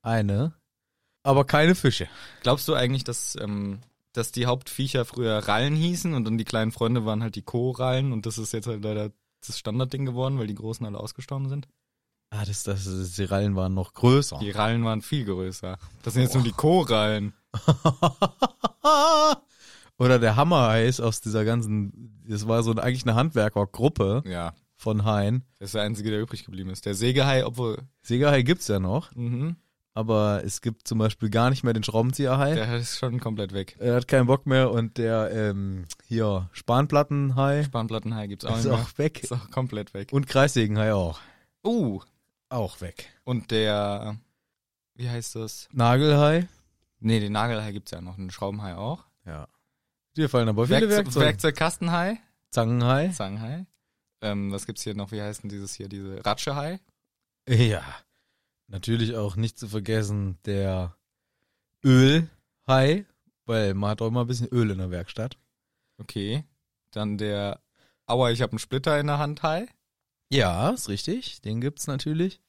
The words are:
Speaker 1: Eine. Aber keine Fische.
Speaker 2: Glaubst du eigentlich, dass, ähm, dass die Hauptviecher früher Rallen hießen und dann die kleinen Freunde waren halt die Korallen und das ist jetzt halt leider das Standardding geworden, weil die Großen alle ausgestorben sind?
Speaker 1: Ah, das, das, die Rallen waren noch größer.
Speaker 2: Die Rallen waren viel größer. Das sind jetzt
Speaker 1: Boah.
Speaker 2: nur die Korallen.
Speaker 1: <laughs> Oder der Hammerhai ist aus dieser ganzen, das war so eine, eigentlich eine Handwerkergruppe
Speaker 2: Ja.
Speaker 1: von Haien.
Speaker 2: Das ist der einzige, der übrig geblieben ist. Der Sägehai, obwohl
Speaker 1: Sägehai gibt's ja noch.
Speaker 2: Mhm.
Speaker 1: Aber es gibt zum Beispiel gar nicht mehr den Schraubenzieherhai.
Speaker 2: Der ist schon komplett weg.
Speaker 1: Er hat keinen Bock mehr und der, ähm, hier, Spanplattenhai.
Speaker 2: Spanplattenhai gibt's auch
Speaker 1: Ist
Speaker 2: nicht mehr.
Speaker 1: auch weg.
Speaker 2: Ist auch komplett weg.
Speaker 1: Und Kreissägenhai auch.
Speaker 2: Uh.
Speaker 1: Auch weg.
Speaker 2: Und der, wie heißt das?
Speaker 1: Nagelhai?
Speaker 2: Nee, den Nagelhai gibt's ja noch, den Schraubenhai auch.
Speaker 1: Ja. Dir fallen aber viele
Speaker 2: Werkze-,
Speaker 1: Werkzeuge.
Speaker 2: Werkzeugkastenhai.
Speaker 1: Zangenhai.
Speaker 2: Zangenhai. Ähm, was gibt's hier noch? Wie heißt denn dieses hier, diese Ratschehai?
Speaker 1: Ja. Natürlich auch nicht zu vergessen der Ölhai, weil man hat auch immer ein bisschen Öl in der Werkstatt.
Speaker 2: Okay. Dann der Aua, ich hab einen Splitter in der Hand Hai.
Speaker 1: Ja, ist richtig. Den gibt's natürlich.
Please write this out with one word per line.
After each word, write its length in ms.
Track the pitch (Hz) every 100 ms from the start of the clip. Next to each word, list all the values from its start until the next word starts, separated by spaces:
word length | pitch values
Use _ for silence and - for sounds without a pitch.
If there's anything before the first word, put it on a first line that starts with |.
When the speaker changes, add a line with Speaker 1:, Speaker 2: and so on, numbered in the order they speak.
Speaker 1:
Eine. 500 | 113 113 101 101 156 - _ _ _ _ _ _
Aber 220 | 139 135
keine 300 | 135 151 160 180
Fische. 320 | 135 - - - - -
Speaker 2:
Glaubst 240 | 123 139 -
du 60 |
eigentlich, 300 | 143 123 127
dass, 320 | 127 120 - -
ähm, 380 | 107 101 101 98 - _ _
dass 200 | - 113
die 140 | - 123
Hauptviecher 580 | 127 - - 135 131
früher 340 | 117 - 117 107
Rallen 380 | 104 104 135 156
hießen 380 | 170 175 170
und 100 | 143
dann 140 | 110 110
die 60 |
kleinen 280 | 110 113 110
Freunde 320 | - 113 120
waren 180 | 110 107
halt 140 | 113 104
die 60 |
Korallen 720 | - 123 123 123 127 127 135
und 140 | 113 110
das 120 | 110
ist 140 | 107
jetzt 140 | 113 107
halt 160 | 110
leider 280 | 107 107 104 _ _ _ -
das 120 | 117
Standardding 460 | - 113 131 135 135
geworden, 320 | 123 131 135
weil 80 | 110
die 60 | 101
Großen 280 | 110 113 113
alle 120 | 101
ausgestorben 500 | 107 - 131 135 135
sind? 200 | 139 135 _ _ _ _ _ _
Speaker 1:
Ah, 140 | 104
das, 180 | 101 101
das, 200 | - 98 95 92 92
die 100 | 95
Rallen 300 | 92 98 101 95
waren 180 | 92
noch 200 | 95 90
größer. 440 | - 120 135 143 -
Speaker 2:
Die 100 | 104
Rallen 340 | 101 107 117
waren 160 | 113 110
viel 220 | - 151
größer. 540 | 107 92 92 95 95 92 - -
Das 120 | -
sind 80 | 123
jetzt 100 | 127
Speaker 1:
Boah. 60 | 131
Speaker 2:
nur 60 | 117
die 60 |
Korallen. 800 | - 151 180 147 110 107 107 104 - _
Speaker 1:
<laughs> 1800 | 110 - 143 160 135 165 - 196 - 247 _ - _ 294 302 311 311 311 285 _ _ - - - _
Oder 200 | 123 127
der 180 | 117 107
Hammerhai 500 | 156 165 117 113 117
ist 140 | 127
aus 200 | 117 110
dieser 240 | 110 110
ganzen, 800 | 107 117 107 107 101 - 117 107 113
das 180 | 104 107
war 160 | 113
so 80 | 117
eine, 100 | 110
eigentlich 220 | 127 127
eine 100 | 123 113
Handwerkergruppe 1040 | 156 123 107 104 101 - 131 - 98 113 120
Speaker 2:
Ja. 260 | 87 85 - _ _
Speaker 1:
von 280 | 113 107
Haien. 400 | 104 104 101 123 - _
Speaker 2:
Das 100 | 98
ist 60 |
der 80 | 110
einzige, 280 | 104 104 107
der 100 | 107
übrig 240 | 113 107
geblieben 260 | - 95 92
ist. 160 | 92 101
Der 80 |
Sägehai, 500 | 98 120 135 139 135 113
obwohl 320 | 120 117 - - _
Speaker 1:
Sägehai 400 | - 120 147 143
gibt's 260 | 123 180 -
ja 100 | 101
noch. 340 | 92 120 -
Speaker 2:
Mhm. 420 | 127 120 120 151 170 _ _ _
Speaker 1:
Aber 480 | - 113 107 104 101
es 160 | 101 -
gibt 260 | 120 113 -
zum 120 | 113
Beispiel 320 | 110 - 107
gar 200 | 110 123
nicht 140 | 135
mehr 80 | 123
den 100 | 113
Schraubenzieherhai. 720 | 101 113 123 131 135 131 139
Speaker 2:
Der 220 | 160 110 117
ist 220 | 117 -
schon 200 | 104 120
komplett 340 | 113 104 98
weg. 220 | 98 95 -
Speaker 1:
Er 160 | 120 123
hat 100 | 123
keinen 200 | 135 123
Bock 200 | 135 143
mehr 240 | 131 131
und 280 | 117 113 -
der, 320 | 113 113 107
ähm, 540 | 110 107 98 98 95 87 - _
hier, 420 | 113 107 98 92
Spanplattenhai. 1120 | - - 120 143 147 147 143 139 131 139 143
Speaker 2:
Spanplattenhai 640 | 147 123 113 110 107 113 104
gibt's 160 | 101
auch 60 | - 113
Speaker 1:
Ist 60 | 123
Speaker 2:
nicht 80 |
mehr. 80 | 117
Speaker 1:
auch 160 | 113 -
weg. 260 | 151 -
Speaker 2:
Ist 80 | -
auch 180 | 120 -
komplett 440 | - 127 107 101
weg. 180 | 98 98
Speaker 1:
Und 160 | 139 135
Kreissägenhai 640 | 135 139 131 107 107 107
auch. 260 | 104 85 80 - _ _ _
Speaker 2:
Uh. 360 | 208 233 139 95 - _ _ _ _
Speaker 1:
Auch 300 | 123 104 -
weg. 300 | 90 - - _
Speaker 2:
Und 260 | - 123 -
der, 680 | 110 107 104 101 101 110 107 _ _ _ _ _ _ _
wie 160 | - 123
heißt 240 | 120 113
das? 340 | 113 110 - -
Speaker 1:
Nagelhai? 760 | 135 117 127 151 147 147 160 175 _ _ _ _ _
Speaker 2:
Nee, 200 | 110 113
den 120 | 104
Nagelhai 400 | 104 117 110 107
gibt's 180 | 101 -
ja 100 | 82
noch, 160 | 90 95
den 140 | 92
Schraubenhai 440 | - 101 104 101 87
auch. 280 | 107 170 _ _ 90
Speaker 1:
Ja. 220 | 76 73 _ _ _ _ _ _ -
Dir 120 | 151
fallen 180 | 127 113
aber 180 | 104 120
viele 140 | 214 226
Speaker 2:
Werkze-, 80 | 208
Speaker 1:
Werkzeuge. 300 | 190 123 143
Speaker 2:
Werkzeugkastenhai. 920 | - 160 139 160 - 170 170 180 226 _ _ _
Speaker 1:
Zangenhai. 580 | - 113 123 120 131 175
Speaker 2:
Zangenhai. 560 | 170 98 104 113 156 190 _ _ _ _ _
Ähm, 280 | 107 101 101
was 140 | 98 -
gibt's 160 | 92
hier 120 | -
noch? 180 | 104 98
Wie 80 | 107
heißt 220 | 104 107
denn 80 | 104
dieses 240 | 101 98
hier, 140 | - 98
diese 340 | 101 98 95
Ratschehai? 560 | 101 107 - 143 147 190 _ _ _ _ _ _ -
Speaker 1:
Ja. 340 | 117 120 98 - - _ _ _ _ _ _ _
Natürlich 480 | 98 113 117 113 117
auch 200 | 104 92
nicht 220 | 113 -
zu 100 | 113
vergessen 720 | 107 98 110 101 104 98 87 -
der 500 | 101 98 92 87 - _ _ _ _ _ _ _ _
Ölhai, 1200 | 139 127 135 156 160 _ _ _ - 131 135 175 202 _ _ _ -
weil 280 | 113 101
man 160 | 98 101
hat 120 | 107
auch 60 | 113
immer 140 | 120
ein 40 | 120
bisschen 220 | 120 117
Öl 220 | 123 110
in 80 | 95
der 120 | 92
Werkstatt. 460 | 87 87 - 120 - _ _ _ _ _ _
Speaker 2:
Okay. 460 | 104 110 101 123 151 _ _ _ _
Dann 280 | 107 107 104
der 420 | 104 101 101 - _ _ _ _ -
Aua, 240 | 120 123
ich 120 | 117
hab 80 | 120
einen 80 | 110
Splitter 400 | - 135 147 147
in 80 | 147
der 120 | 143
Hand 240 | 147 147
Hai. 260 | 156 160 247 _ _ _ _ _ _
Speaker 1:
Ja, 400 | 135 101 87 135
ist 180 | 247 -
richtig. 520 | 101 - 226 - -
Den 200 | - 113
gibt's 260 | 131 151 -
natürlich. 540 | 131 156 160 185 -